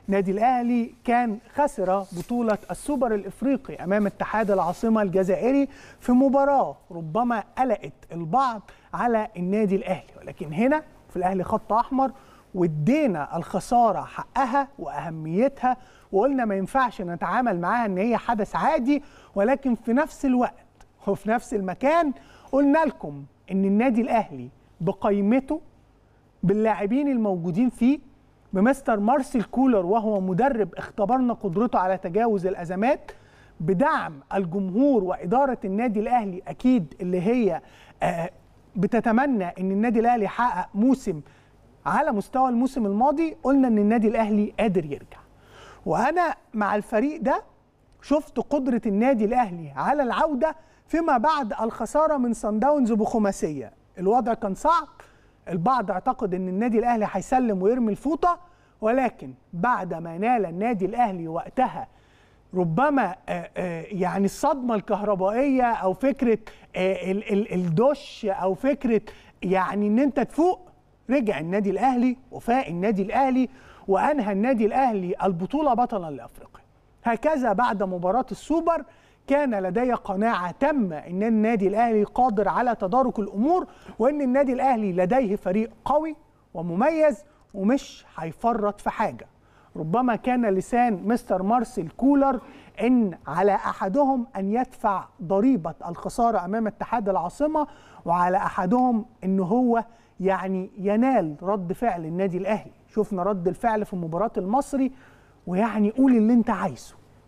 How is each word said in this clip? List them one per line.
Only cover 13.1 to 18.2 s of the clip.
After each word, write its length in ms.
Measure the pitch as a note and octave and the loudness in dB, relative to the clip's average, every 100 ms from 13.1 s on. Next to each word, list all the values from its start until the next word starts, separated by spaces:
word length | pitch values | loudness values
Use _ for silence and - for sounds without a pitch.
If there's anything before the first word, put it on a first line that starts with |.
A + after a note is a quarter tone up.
| E3+ C#3 E3 | -2 -4 -8
الخسارة 640 | - F#3+ - A#3+ A#3 E3 | -6 -6 0 2 4 2
حقها 640 | B2+ - - A#3+ C4 C#4 C#4 - | -6 -10 -8 -2 0 0 -2 -6
وأهميتها، 960 | D#3 C#3+ E3+ D#3+ D#3 F3 C4+ C4+ B3+ B3 - - - | -12 -8 -8 -8 -4 0 0 0 -2 -2 -8 -20 -4
وقلنا 340 | F#3+ B3+ C4+ A3+ | 0 2 2 0
ما 100 | G3 | -2
ينفعش 460 | F#3+ C4+ B3 - | -2 0 0 -2
نتعامل 580 | F3 E3+ F3 G#3+ A#3+ F3 | -8 -6 -2 0 0 0
معاها 260 | E3+ A#3 A3+ | 0 0 0
إن 120 | F#3 | 0
هي 200 | A3+ | 0
حدث 380 | A3 | 0